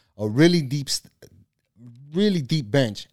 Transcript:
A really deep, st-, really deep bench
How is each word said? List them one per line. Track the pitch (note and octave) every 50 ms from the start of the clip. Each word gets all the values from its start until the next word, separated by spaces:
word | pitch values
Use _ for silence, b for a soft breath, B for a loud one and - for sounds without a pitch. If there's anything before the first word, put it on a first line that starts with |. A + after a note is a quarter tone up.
| b b b
A | b A2 G#2+
really | G#2+ C3 D#3+ F3 F3 E3+ C#3+
deep, | A#2+ C#3 D3 C3+ -
st-, | - - - - _ _ - - F2+ F#2 _ _ _ _ _ _ _ G#2 A#2+ A#2+ A#2+ B2 C#3 D3 D3+
really | F#3 G#3 G#3 F#3+ F3
deep | C3 A2+ D#3+ D#3 A#2+ G#2
bench | A2+ C#3+ C3 A2 G2+ - - _